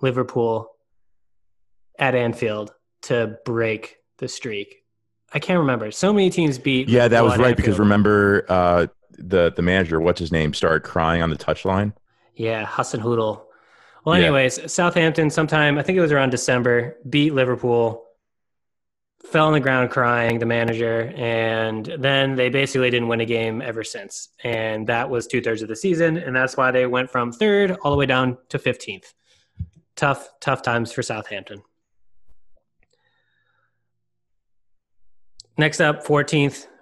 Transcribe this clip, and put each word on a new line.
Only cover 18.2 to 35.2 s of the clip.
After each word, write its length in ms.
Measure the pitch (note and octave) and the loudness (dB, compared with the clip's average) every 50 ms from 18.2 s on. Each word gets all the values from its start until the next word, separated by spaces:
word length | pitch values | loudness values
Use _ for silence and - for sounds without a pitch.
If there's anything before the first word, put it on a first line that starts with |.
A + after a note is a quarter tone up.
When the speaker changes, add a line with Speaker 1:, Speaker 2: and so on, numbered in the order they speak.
| _ _ _ _ _ _ _ _ _ _ _ _ _ _ _ _ _ _ _ _ - | _ _ _ _ _ _ _ _ _ _ _ _ _ _ _ _ _ _ _ _ -10
Speaker 1:
fell 220 | - - D#3+ D#3 | -2 2 2 4
on 60 | D#3 D#3 | 4 4
the 80 | D3+ | 2
ground 300 | B2+ C3+ C3 B2+ B2+ A#2+ | 2 2 2 2 0 0
crying, 500 | - C#3 B2 A#2+ A#2+ A#2+ A#2 A#2 A#2 A#2 | 0 0 0 2 2 2 0 0 0 -2
the 60 | A#2 | -2
manager, 640 | A#2 A#2 A#2 A#2 A#2 A#2 A2+ A#2 A2+ A2+ A#2 A2+ A#2 - | -2 0 0 0 -2 -2 -2 -2 -2 -2 -2 -4 -6 -6
and 800 | - B2 A#2 A#2 A2+ A2+ A2+ A2+ A2+ A2+ A2+ A2 A2 G#2+ - - D#3 | -6 -4 -2 -2 -2 0 0 -2 -2 -2 -4 -4 -6 -8 -10 -8 -4
then 360 | C3 C#3 C#3 C3+ C3+ C3+ C3+ | -2 0 0 0 0 0 0
they 140 | C3 B2+ B2+ | 0 0 0
basically 420 | A#2+ C3+ C#3 C3 - C3 B2+ B2 | 0 0 -2 -2 0 0 0 0
didn't 160 | A#2+ B2 A#2 | 0 0 0
win 140 | A#2 A#2 A2+ | -2 -2 -2
a 60 | A#2 | -2
game 360 | A2+ A#2+ A2+ A2+ A2+ A2 A2+ - | -2 -2 -2 -2 -4 -4 -6 -8
ever 220 | A#2+ A2 A2+ A2 | -8 -8 -10 -10
since. 460 | - - A#2 G2+ G2 - - - - _ _ - | -10 -12 -14 -16 -16 -16 -18 -18 -20 _ _ -8
And 440 | B2 A#2 A2+ A2 A2 A2 A2 A2 A2 | -6 -4 -4 -4 -4 -6 -6 -4 -2
that 220 | A#2+ A#2 B2 - | -2 -2 -2 -2
was 180 | C3+ A#2+ A2 - | -4 -6 -4 -4
two-thirds 340 | - B2 A#2 A#2 A2+ G#2+ A2 | -4 -4 -2 -2 -4 -4 -6
of 60 | G#2 | -8
the 80 | A2 | -8
season, 400 | - - G3 F3 D#3+ E3+ E3 D#3+ | -4 -2 -2 0 2 2 0 0
and 180 | E3+ E3+ C#3+ B2+ | -2 -4 -4 -2
that's 220 | B2+ B2+ B2+ - | -2 -2 0 0
why 160 | - C3 B2+ B2+ | 0 0 2 2
they 140 | B2+ B2+ | 2 0
went 240 | B2 A#2+ B2+ B2+ C3 | 0 0 -2 -2 -2
from 200 | - B2+ A#2+ A#2+ | -2 -2 -2 -4
third 460 | A#2 - G#3+ G#3+ G3+ G3+ G3+ F#3+ F3+ - - | -2 0 0 2 4 2 2 0 -2 -2 -2
all 100 | D3 C#3+ | 0 2
the 60 | C#3+ | 2
way 80 | C#3 | 2
down 320 | C3 C3 B2+ B2+ B2+ B2 - _ _ | 2 2 2 2 0 -2 -4 _ _
to 100 | - C#3 | -8 -4
fifteenth. 540 | - C3 A#2+ - - - G2 - - - _ _ _ _ _ _ _ _ _ - - - _ _ _ _ _ | -2 -2 -4 -4 -8 -14 -14 -16 -18 -20 _ _ _ _ _ _ _ _ _ -16 -16 -16 _ _ _ _ _
Tough, 340 | - - C#3+ C#3 - - - _ _ | -2 0 0 0 -2 -6 -14 _ _
tough 220 | - - C3+ C3 - | -2 -2 -2 -2 -2
times 280 | B2+ A#2 A#2 A#2 A2 | -2 -2 -2 -2 -4
for 120 | - - A#2+ | -6 -6 -6
Southampton. 600 | - A#2 G#2+ G#2+ - A2 G2 F#2 - G#2+ G2+ - _ _ _ _ _ _ _ _ - - - - - - - - - - - _ _ _ _ _ _ _ _ _ _ _ _ _ _ _ _ _ _ _ _ _ _ _ _ _ _ _ _ _ _ _ _ _ _ _ _ _ _ _ _ _ _ _ _ _ _ _ _ - - - - | -6 -6 -8 -8 -10 -12 -12 -12 -14 -18 -20 -20 _ _ _ _ _ _ _ _ -20 -20 -20 -20 -20 -20 -20 -20 -20 -20 -20 _ _ _ _ _ _ _ _ _ _ _ _ _ _ _ _ _ _ _ _ _ _ _ _ _ _ _ _ _ _ _ _ _ _ _ _ _ _ _ _ _ _ _ _ _ _ _ _ -20 -20 -20 -20